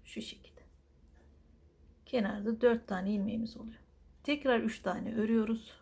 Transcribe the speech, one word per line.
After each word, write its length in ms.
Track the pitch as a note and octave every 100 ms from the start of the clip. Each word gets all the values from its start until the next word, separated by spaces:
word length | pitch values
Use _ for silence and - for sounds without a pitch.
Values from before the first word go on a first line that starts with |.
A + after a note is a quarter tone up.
Şu 180 | - A3
şekilde. 380 | - - - - - - _ - - - - - - - - _ - - -
Kenarda 540 | B3 G3+ G#3 G#3 A3+
dört 280 | B3 A#3 -
tane 260 | F#3 F#3+
ilmeğimiz 420 | G#3 G3+ A3+ A3 -
oluyor. 240 | - - - - - -
Tekrar 380 | - D4 C4+ A#3
üç 220 | A3+ -
tane 320 | - F3+ -
örüyoruz. 580 | A3+ A3 A3+ G#3+ A3+ - -